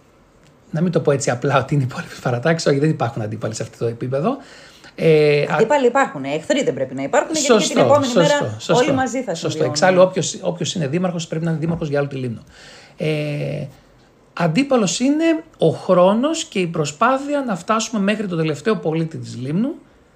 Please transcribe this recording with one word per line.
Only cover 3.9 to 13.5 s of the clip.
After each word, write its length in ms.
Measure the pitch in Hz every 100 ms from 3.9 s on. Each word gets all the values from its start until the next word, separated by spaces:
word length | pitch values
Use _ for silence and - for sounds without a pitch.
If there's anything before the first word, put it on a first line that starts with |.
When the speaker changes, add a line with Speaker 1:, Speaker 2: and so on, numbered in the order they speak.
| 113 131 135 180 277 - - - - - -
Speaker 1:
Ε, 460 | 165 156 151 147
α- 120 | - 151
Speaker 2:
Αντίπαλοι 320 | 151 294 240
υπάρχουν, 360 | 277 269 147
εχθροί 400 | 135 151 - 262
δεν 100 | 170
πρέπει 220 | 131 127 127
να 80 |
υπάρχουν, 300 | 139 294 - 311
γιατί 120 | 262
και 60 |
την 80 | 214
Speaker 1:
Σωστό, 180 | 165 247
Speaker 2:
επόμενη 260 | 151 285 262
Speaker 1:
σωστό, 140 | 233
Speaker 2:
μέρα 360 | - 294 117 107
Speaker 1:
σωστό. 160 | - 240
Speaker 2:
όλοι 100 | 285
μαζί 240 | 269 254 262
θα 100 | 220
Speaker 1:
Σωστό. 160 | 165 160
Speaker 2:
συμβιώνουν. 220 | 151 156
Speaker 1:
Εξάλλου, 280 | 151 190 185
όποιος, 360 | 185 175 - -
όποιος 340 | 180 165 170 190
είναι 120 | 139
δήμαρχος, 400 | 170 185 170 165
πρέπει 180 | 160 165
να 60 |
είναι 80 | 156
δήμαρχος 300 | 165 165 151
για 100 | 143
όλη 80 | 139
τη 80 | 135
Λίμνο. 260 | 127 107 - - - - - -
Ε, 680 | 156 151 151 147 143